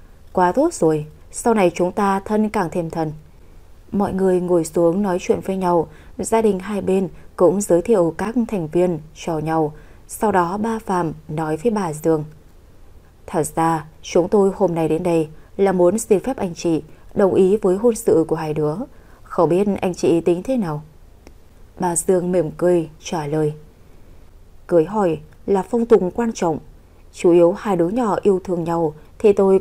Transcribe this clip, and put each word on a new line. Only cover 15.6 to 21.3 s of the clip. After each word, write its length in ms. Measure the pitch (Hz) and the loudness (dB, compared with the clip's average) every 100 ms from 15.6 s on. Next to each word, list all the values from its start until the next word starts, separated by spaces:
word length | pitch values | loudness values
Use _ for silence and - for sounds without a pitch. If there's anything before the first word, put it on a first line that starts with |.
| 196 | 0
muốn 260 | 185 175 220 | 4 2 2
xin 220 | - 196 | 0 0
phép 160 | 233 269 | 0 -6
anh 180 | 196 | -6
chị 280 | 165 175 160 - - - | -4 -2 -2 -4 -18 -8
đồng 200 | - 196 | 0 2
ý 220 | - 190 214 | 4 4 2
với 200 | 190 185 | 0 2
hôn 180 | 233 | 0
sự 300 | 220 - 160 160 | 0 2 2 2
của 80 | 160 | -2
hai 180 | 156 | -4
đứa. 200 | 151 151 165 277 - - - | -2 -2 -4 -10 -16 -20 -20
Không 260 | - - 160 | -10 -2 2
biết 200 | 175 202 196 | 2 0 -2
anh 140 | 190 | -4
chị 260 | 175 170 170 | -2 0 2
tính 220 | 165 175 | 0 -2
thế 140 | 180 262 | -2 -4
nào?" 260 | 175 151 - - - - - | -2 -6 -10 -20 -20 -20 -20